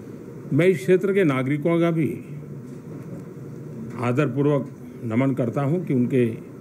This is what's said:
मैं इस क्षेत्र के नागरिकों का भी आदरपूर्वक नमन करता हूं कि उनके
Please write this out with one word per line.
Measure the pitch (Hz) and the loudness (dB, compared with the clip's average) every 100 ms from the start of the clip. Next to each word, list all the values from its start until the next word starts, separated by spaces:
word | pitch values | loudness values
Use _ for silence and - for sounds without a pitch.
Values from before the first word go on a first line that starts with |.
| - - - 127 - | -14 -14 -14 -14 0
मैं | 139 185 | 4 4
इस | 175 | 4
क्षेत्र | - 185 202 | 4 4 4
के | 196 | 2
नागरिकों | 165 131 131 147 165 170 | 4 2 0 0 2 4
का | 170 | 4
भी | 165 135 - - - - - - - - - - - - - - - - - - - | 2 0 -2 -10 -12 -12 -12 -12 -14 -12 -12 -12 -12 -12 -14 -12 -12 -12 -10 -10 -4
आदरपूर्वक | 120 127 143 131 143 143 - - - - | 0 2 2 2 2 2 0 -10 -14 -10
नमन | 117 113 135 | 0 2 2
करता | 131 117 131 | 2 0 0
हूं | 139 180 | 0 0
कि | 170 | 2
उनके | 131 120 131 117 113 - - | 2 4 4 4 0 -10 -16